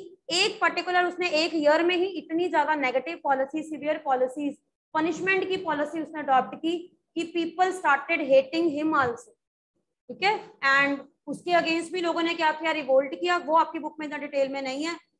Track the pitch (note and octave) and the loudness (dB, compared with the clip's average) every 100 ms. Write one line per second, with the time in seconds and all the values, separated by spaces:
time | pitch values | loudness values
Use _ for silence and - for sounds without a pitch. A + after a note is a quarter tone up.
0 | - - - E4+ G#4+ - F4 F4 E4+ F4+ | -10 -18 -4 0 0 0 0 0 0 0
1 | F4+ F4 F4+ D#4 E4 D#4+ D4 D#4 E4+ F4+ | 0 0 -2 0 0 2 4 4 4 2
2 | F#4 E4+ C#4+ E4 F4+ D#4 C#4+ D4+ C4 B3+ | 0 -4 -6 -2 0 2 2 0 0 0
3 | C#4+ E4+ C#4+ C4+ C4+ D#4 D#4 D4 D4 D#4 | -2 -6 -2 0 0 -4 -6 -6 -4 -2
4 | D4+ B3+ B3+ D4 C#4+ - _ _ _ - | 0 2 0 -2 -6 -6 _ _ _ -2
5 | E4 - F#4 F#4+ F#4 F#4+ E4 D4 D4 E4 | 0 -2 0 0 0 -4 -2 -2 -2 -4
6 | D4 D#4 C#4 C4 B3+ - D#4+ E4+ F4 _ | -8 -6 2 2 2 -4 -4 -4 -8 _
7 | _ E4 E4 E4+ E4 E4 F#4 F#4 D#4 C#4 | _ -6 -4 -2 -4 0 0 2 2 2
8 | - E4+ C#4 C4+ C4+ E4 E4+ C#4+ D#4 D#4 | 2 -2 4 4 4 0 0 0 0 2
9 | B3 A#3 - _ _ _ _ _ _ _ | 2 -2 -12 _ _ _ _ _ _ _
10 | - B3 F#4+ G#4+ - - C4+ C#4 C#4 C#4+ | -18 -2 0 0 -4 -4 2 4 4 0
11 | - _ - - - F4 E4 E4 E4 F4+ | -8 _ -12 -10 0 2 2 -2 -2 -4
12 | E4+ E4+ E4 E4 D#4+ D#4 D#4+ D#4 C4 C4 | -2 0 -2 0 0 0 -2 -2 2 2
13 | C#4 E4 F4 F4 C4+ D#4+ D#4+ D#4+ D4+ D4+ | 2 -2 0 0 2 2 2 -2 -10 -8
14 | D4+ D4 C#4+ C#4+ C4+ C#4 C4+ C4 D#4+ E4+ | -10 -8 -6 -2 -2 -2 -6 -6 -6 -6
15 | - | -12